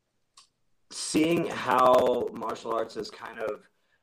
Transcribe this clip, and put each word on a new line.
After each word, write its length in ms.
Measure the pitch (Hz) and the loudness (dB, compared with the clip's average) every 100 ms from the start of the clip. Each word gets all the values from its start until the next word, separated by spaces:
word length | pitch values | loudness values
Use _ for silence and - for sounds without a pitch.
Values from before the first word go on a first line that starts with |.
| _ _ _ _ - _ _ _ - | _ _ _ _ -20 _ _ _ -16
seeing 560 | - - 156 160 170 170 | -10 -2 0 2 2 0
how 840 | - 127 123 127 127 127 123 107 | -4 0 4 6 6 4 2 -2
martial 400 | 113 113 113 120 | -6 -8 -8 -4
arts 220 | 113 113 113 | -4 -4 -8
is 140 | 104 | -10
kind 280 | - 113 113 | -12 -14 -8
of 240 | 110 104 _ _ _ _ | -8 -8 _ _ _ _